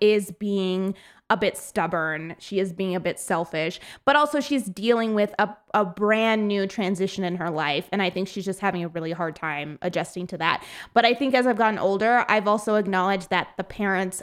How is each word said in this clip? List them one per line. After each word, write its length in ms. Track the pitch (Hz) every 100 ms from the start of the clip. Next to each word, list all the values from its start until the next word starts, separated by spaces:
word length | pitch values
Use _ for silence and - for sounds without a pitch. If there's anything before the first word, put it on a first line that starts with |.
is 320 | 214 214 196
being 600 | - 208 196 185 185 190 196 - - -
a 60 | 202
bit 220 | 208 -
stubborn. 760 | - 208 170 170 160 156 160 -
She 200 | - 196
is 140 | 190
being 220 | 170 190
a 60 | 180
bit 200 | 175 -
selfish, 580 | - 170 170 160 160 - - - -
but 100 | 294
also 240 | 294 294
she's 240 | 269 277
dealing 500 | 196 190 226 233 226
with 200 | 214 208 -
a, 120 | 202 - _
a 100 | 208
brand 640 | 190 180 214 220 226 220 208
new 180 | 202 196
transition 560 | - 185 180 190 -
in 140 | 180 175
her 140 | 170
life. 360 | 156 147 143 -
And 80 | 196
I 80 | 185
think 180 | 180 190
she's 200 | 196 185
just 140 | 185
having 220 | 202 180
a 60 | 170
really 240 | 170 160
hard 240 | 165 165 156
time 420 | 156 147 147 147
adjusting 440 | 180 170 165 180 180
to 100 | 175
that. 260 | 165 - - - -
But 100 | 233
I 80 | 233
think 220 | 240 269
as 120 | 254 254
I've 120 | 233
gotten 200 | 220 208
older, 460 | 190 196 220 240 -
I've 200 | 214 202
also 280 | 208 220 214
acknowledged 520 | 196 185 185 196 -
that 200 | 180 - -
the 60 |
parents 580 | 180 - 202 190 185 -